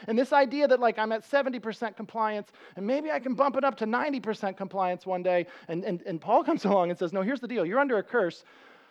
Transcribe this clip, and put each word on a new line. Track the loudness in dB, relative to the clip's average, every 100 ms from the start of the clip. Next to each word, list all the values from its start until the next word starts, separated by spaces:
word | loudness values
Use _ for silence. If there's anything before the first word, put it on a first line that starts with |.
| -2
And | 0
this | 4
idea | 4 4 4 4
that, | 4
like, | 4 0
I'm | -2
at | -4
seventy | 0 0 0 -4
percent | -8 -6 -8 -8
compliance | -10 -4 -2 -2 -8 -16 -18 -8
and | -2
maybe | -2 -2
I | -4
can | -2
bump | 2 2 2
it |
up | 0 0
to | -2
ninety | 0 -2 -4
percent | -4 -4 -6 -6
compliance | -6 -2 -2 -2 -4
one | -2
day. | 0 0 0 -8 -8
And, | -6
and, | -4 -6
and | -6 -8
Paul | 2 2
<laughs> | 2
comes | 0 2
along | 4 2
and | 0
says, | -2
"No, | -2
here's | -2 -2
the | -4
deal. | -2
You're | 0 2
under | 2 0
a |
curse | 0 0 0 -4 -16 -20 -20 -20 _